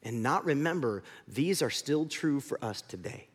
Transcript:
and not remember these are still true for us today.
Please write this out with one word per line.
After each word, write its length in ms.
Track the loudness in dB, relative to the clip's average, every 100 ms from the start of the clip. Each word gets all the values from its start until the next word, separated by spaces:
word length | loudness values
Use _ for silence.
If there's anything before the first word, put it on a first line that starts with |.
and 200 | -4 0
not 220 | 2 2
remember 580 | 2 2 2 2 0 0 -6 -18 -10
these 360 | 0 2 4
are 80 | 2
still 360 | 0 2 2 2
true 340 | 0 2 2
for 220 | 0 -4
us 200 | -4 -6
today. 460 | -8 -10 -10 -10 -14